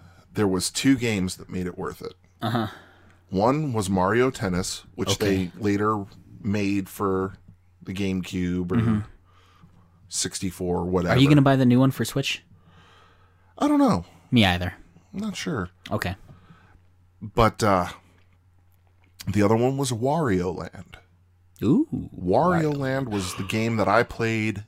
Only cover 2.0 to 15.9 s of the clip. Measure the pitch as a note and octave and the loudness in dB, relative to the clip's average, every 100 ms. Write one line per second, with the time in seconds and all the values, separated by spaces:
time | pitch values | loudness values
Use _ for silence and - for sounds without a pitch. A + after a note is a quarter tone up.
2 | - - _ - A2 A#2 G#2+ - - - | -14 -16 _ -8 -4 -2 -4 -8 -20 -20
3 | - _ - F#2+ A#2 D3 D3 A2 F#2 F#2+ | -20 _ -6 0 2 2 -2 -2 0 2
4 | F#2 A#2 C3 - G2 F2 F#2+ - - - | 2 2 2 0 -4 -2 -4 -10 -12 -6
5 | G2 G2 G2+ F#2+ F2+ - G#2 G2+ G#2+ G#2+ | -4 0 0 0 -2 -4 -2 0 0 -2
6 | G2 - - - G2+ G#2 G2+ G2+ F#2 - | -6 -16 -20 -8 -4 -2 0 -2 -4 -4
7 | G2 F#2+ F#2+ - - - _ - - F#2+ | -2 0 -2 -8 -20 -20 _ -18 -10 -4
8 | G2 F#2 F2+ F#2 F2+ F2+ F2 A2+ A2+ G#2+ | -2 -2 -4 -4 -2 -2 -2 0 0 0
9 | G#2+ - _ _ _ _ - _ _ _ | -4 -16 _ _ _ _ -20 _ _ _
10 | - - F#2+ - F#2+ - F2+ E2+ F2+ F2+ | -12 -6 -6 -6 -8 -6 -4 -2 0 0
11 | F2+ B2 C#3 D3 C3+ C3+ B2 B2 C3 - | 2 4 6 6 6 4 4 6 4 0
12 | A2+ C#3 - - _ - _ - - - | -4 -4 -6 -8 _ -20 _ -20 -20 -20
13 | - _ _ _ _ - D4 D4 C4 F#2 | -20 _ _ _ _ -2 2 4 4 2
14 | - - - B2 F#2+ F2 F2+ - - - | -4 -16 0 4 4 2 -2 -8 -20 -20
15 | _ F#3 G#3+ F3+ F#3 B2+ F2 _ - | _ -8 -8 -6 -6 -4 -6 _ -6